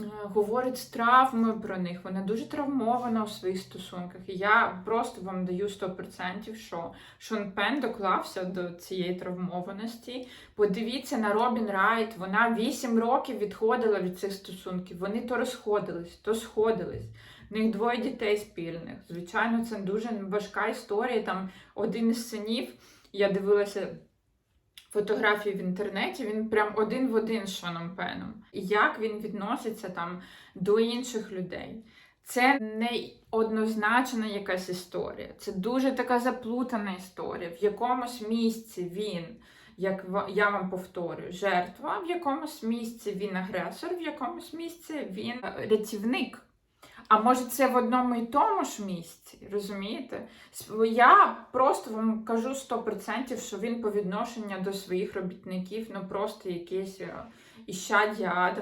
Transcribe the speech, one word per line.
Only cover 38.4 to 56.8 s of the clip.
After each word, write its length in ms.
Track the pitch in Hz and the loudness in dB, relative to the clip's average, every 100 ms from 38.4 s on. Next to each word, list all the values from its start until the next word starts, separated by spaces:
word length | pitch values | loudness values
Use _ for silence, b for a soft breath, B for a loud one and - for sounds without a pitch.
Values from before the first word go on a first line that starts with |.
| 226 208 - - 175 | 2 0 -8 -8 -6
він, 300 | 180 214 175 165 - B B B - | -4 -4 -4 -8 -14 B B B -4
як 320 | 190 185 180 | -2 -2 -2
ва-, 200 | 196 196 | -2 0
я 200 | 202 202 | 4 4
вам 200 | 202 185 | 4 -2
повторюю, 640 | 185 - - 170 143 143 | -4 -8 -6 -6 -6 -10
жертва, 640 | 180 196 180 - - 294 403 | -2 2 2 0 -4 -4 -4
в 80 | 339 | -2
якомусь 560 | 349 277 285 311 - | -2 0 -2 -4 -6
місці 500 | 226 233 226 - 202 | -2 -2 -4 -8 -6
він 240 | 185 202 185 | -4 -2 -4
агресор, 580 | 185 180 170 185 349 | -4 -4 -4 -6 -6
в 80 | 359 | -4
якомусь 500 | 320 294 262 349 - | -6 -4 -6 -6 -10
місці 560 | 320 339 - - 302 202 | -10 -10 -10 -8 -6 -6
він, 340 | 190 226 240 | -6 -6 -6
е, 220 | - - 202 | -8 -4 2
рятівник. 720 | 214 - 208 220 269 269 - - _ _ _ B B B | 2 2 -2 0 0 -2 -8 -20 _ _ _ B B B
А 100 | 214 | 6
може, 240 | 226 254 | 6 4
це 220 | 247 - 240 | 2 2 4
в 100 | 247 | 4
одному 380 | 226 254 247 | 4 2 2
і 120 | 233 226 | 0 0
тому 380 | 285 440 392 | 4 4 2
ж 200 | 302 - | -2 -4
місці, 540 | 196 175 165 - - - - | -6 -8 -10 -18 -20 -20 -6
розумієте? 760 | 202 196 196 196 277 - - - B B | -6 -4 -6 -6 -6 -8 -10 -12 B B
С-, 340 | - - 214 226 | -16 -6 2 4
я 500 | 226 247 381 294 - - | 8 10 12 10 4 -4
просто 380 | 247 269 392 254 | 4 4 4 -2
вам 340 | 214 226 220 | 0 2 2
кажу 300 | - 226 247 | 0 0 0
сто 280 | 269 - 233 | -4 -4 -4
процентів, 560 | 202 190 - 220 262 226 | -4 -6 -4 -4 -4 -6
що 200 | - 196 | -6 -6
він 240 | 233 233 | -4 -2
по 80 | 214 | 0
відношенню 720 | 202 180 208 233 226 202 190 | 0 0 -2 -4 -6 -6 -4
до 80 | 185 | -4
своїх 420 | 196 - 180 214 | -4 -4 -2 -2
робітників, 760 | 202 185 - 190 185 185 214 226 | -4 -6 -8 -8 -8 -6 -8 -8
ну, 60 | 196 185 | -8 -6
просто 400 | 202 214 - 190 | -4 -4 -4 -6
якесь, 520 | 175 175 185 | -6 -4 -4